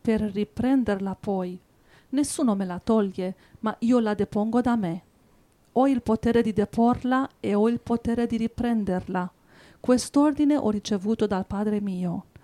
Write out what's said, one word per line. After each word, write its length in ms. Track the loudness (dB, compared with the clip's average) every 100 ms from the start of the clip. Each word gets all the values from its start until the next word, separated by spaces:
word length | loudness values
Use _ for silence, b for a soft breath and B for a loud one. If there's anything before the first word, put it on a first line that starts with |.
per 180 | -2 0
riprenderla 960 | 0 -4 -4 -2 2 2 2 -2 -4 -6
poi. 400 | -4 -4 -4 -8 -16 b b b b
Nessuno 460 | -2 -2 0 0 2
me 100 | -2
la 160 | -4
toglie, 520 | 0 2 2 -2 -6 -8 b b
ma 140 | -6 -2
io 220 | 2 2
la 120 | 2
depongo 460 | 0 -2 -2 0 0
da 160 | 2 0
me. 280 | 0 -6 -10 _ _ _ _ _ _
Ho 140 | 2 4
il 140 | 2
potere 400 | 0 0 2 2
di 100 | 2
deporla 760 | 0 0 2 2 2 0 -2 -2 -6
e 140 | -2
ho 160 | 2 2
il 100 | 0
potere 480 | -2 -4 -2 -2 -2
di 80 | -2
riprenderla. 960 | -4 -2 -2 0 0 -4 -4 -6 -6 -10 b b b b
Quest'ordine 760 | 0 2 2 2 2 2 2 2
ho 120 | 0
ricevuto 580 | -2 -4 -4 -2 0 0
dal 180 | -2 -4
Padre 340 | -4 -2 -2
mio." 460 | -4 -4 -4 -4 -10 b